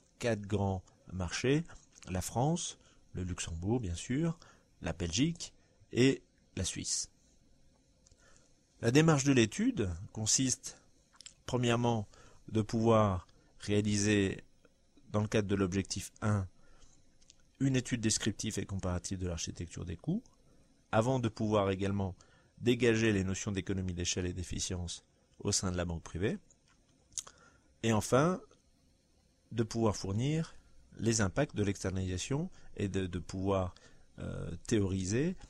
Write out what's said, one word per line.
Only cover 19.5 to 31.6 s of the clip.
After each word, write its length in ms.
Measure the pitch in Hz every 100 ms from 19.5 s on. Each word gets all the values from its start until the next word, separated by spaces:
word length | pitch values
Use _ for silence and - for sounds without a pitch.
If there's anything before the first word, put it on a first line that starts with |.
| 92 85 - 90
des 100 | 87
coûts, 260 | - 196 - _ _ _ _ _ -
avant 260 | 110 113 131
de 100 | 117
pouvoir 420 | - 110 107 98
également 440 | 95 98 101 98 90 - - _ -
dégager 540 | 110 123 120 110 113
les 120 | 101
notions 260 | 95 95 -
d'économie 440 | 98 90 95 92
d'échelle 320 | 87 87 - 90
et 80 |
d'efficience 680 | 90 87 92 - 92 87 - _ _ _ -
au 140 | -
sein 180 | 101 95
de 60 | 87
la 80 | 87
banque 160 | 82
privée, 360 | - 82 104 202 _ _ _ _ _ _ _ - - - - _ _ _
et 100 | 110
enfin, 480 | 107 - 123 156 185 - _ _ _ _ _ _ _ _ _ -
de 100 | 113
pouvoir 340 | 113 113 110 98
fournir 580 | 95 101 131 160 160 - - - - -
les 240 | 110 113
impacts 340 | 98 113 151
de 60 | -